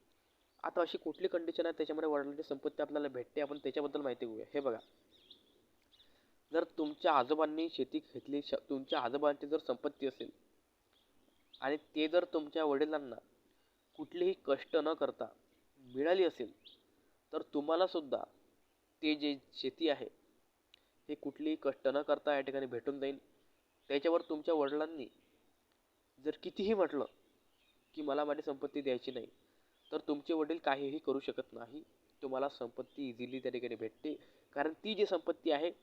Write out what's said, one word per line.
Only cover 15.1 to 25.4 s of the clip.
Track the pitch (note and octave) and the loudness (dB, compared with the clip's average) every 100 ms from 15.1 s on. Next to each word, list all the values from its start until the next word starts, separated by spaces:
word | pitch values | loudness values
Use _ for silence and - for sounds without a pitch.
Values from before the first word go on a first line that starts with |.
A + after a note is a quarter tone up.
| - A2+ - _ _ _ _ | -2 -8 -10 _ _ _ _
मिळाली | B2+ B2+ D#3 F#3+ | -8 0 4 4
असेल | E3+ - G#2+ - - - _ _ _ _ _ | 4 2 -6 -10 -20 -20 _ _ _ _ _
तर | D#3 | -8
तुम्हालासुद्धा | D#3 D3+ D3 E3 F#3 E3+ - - - _ _ _ _ _ _ _ | -4 -2 2 4 2 0 -2 -2 -4 _ _ _ _ _ _ _
ते | D#3 D3+ | 0 2
जे | D3 C#3 - | 0 -2 -8
शेती | - C3 - D#3+ | -6 -6 0 0
आहे | C3 A2+ - _ _ _ _ _ - _ _ - | 0 -4 -14 _ _ _ _ _ -20 _ _ -10
हे | D3 | -8
कुठलेही | C#3+ C#3 D#3 D#3 | -8 -4 -4 -2
कष्ट | C#3 C3 C3+ | -2 0 0
न | C#3 | 0
करता | D3+ C#3+ D3+ C#3 | 2 0 2 0
या | |
ठिकाणी | C#3 C3+ C3 | 0 -2 -4
भेटून | A#2+ - C#3 | -4 -4 -2
जाईल. | C3+ C#3+ - _ _ _ _ _ - | -4 -6 -12 _ _ _ _ _ -2
त्याच्यावर | C#3+ E3 E3+ | 0 4 4
तुमच्या | - D#3 D#3+ | 2 -2 2
वडिलांनी | D#3 C#3 D3+ D#3+ D#3+ A#2+ _ _ _ | 4 4 0 -2 -6 -12 _ _ _